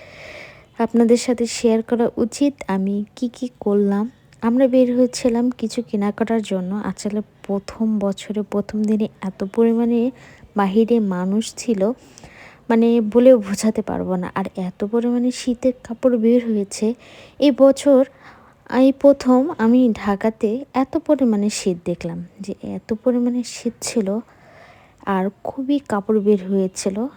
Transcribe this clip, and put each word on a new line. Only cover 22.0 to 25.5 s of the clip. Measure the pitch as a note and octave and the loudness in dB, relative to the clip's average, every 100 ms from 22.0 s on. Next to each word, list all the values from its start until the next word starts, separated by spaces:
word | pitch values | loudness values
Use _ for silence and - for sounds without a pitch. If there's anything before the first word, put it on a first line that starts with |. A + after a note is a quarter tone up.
| F3 E3+ F3 - | -8 -10 -12 -14
যে | G3 - G#3 G3 | -14 -12 -10 -10
এত | - | -8
পরিমাণে | A3 B3+ A#3+ A#3+ B3 | -4 0 0 0 -2
শীত | A3+ - A#3 - | -6 -8 -8 -8
ছিল | - A#3+ F#3+ G#3 - _ - - - - _ _ - | -4 -2 -2 -4 -8 _ -20 -20 -20 -20 _ _ -4
আর | F#3+ G3 - | -2 -2 -6
খুবই | - | -10